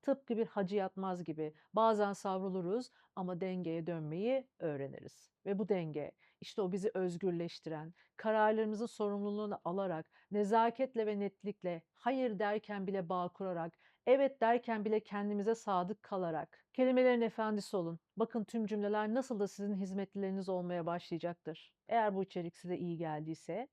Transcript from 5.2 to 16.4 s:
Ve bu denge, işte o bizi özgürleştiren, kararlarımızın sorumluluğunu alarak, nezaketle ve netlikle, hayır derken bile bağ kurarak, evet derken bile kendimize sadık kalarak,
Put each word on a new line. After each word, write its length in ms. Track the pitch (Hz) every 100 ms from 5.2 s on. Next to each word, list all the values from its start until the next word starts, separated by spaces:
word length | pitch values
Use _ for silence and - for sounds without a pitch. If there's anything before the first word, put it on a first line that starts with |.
| _ _ 190
Ve 140 | 196
bu 100 | 196
denge, 420 | 196 160 151 143 - _ _
işte 200 | - -
o 100 | 190
bizi 200 | 190 190
özgürleştiren, 1000 | 190 185 170 190 170 170 - - 156 160 - _ -
kararlarımızın 680 | 220 220 214 220 214 214 233
sorumluluğunu 760 | - 208 202 202 202 214 202 165
alarak, 400 | 185 190 160 160 _ _
nezaketle 720 | 208 208 226 233 233 262 233 214
ve 120 | 208
netlikle, 640 | 202 _ 202 202 180 170 _ _
hayır 420 | 240 262 254 196
derken 480 | 208 208 - 202 190
bile 220 | 196 170
bağ 200 | 185 180
kurarak, 440 | - 190 170 165 _ _ _ -
evet 360 | 269 277 269
derken 440 | 226 240 240 220 208
bile 140 | 220
kendimize 560 | 214 208 202 208 202 226
sadık 480 | - 185 180 214
kalarak, 600 | - 196 175 160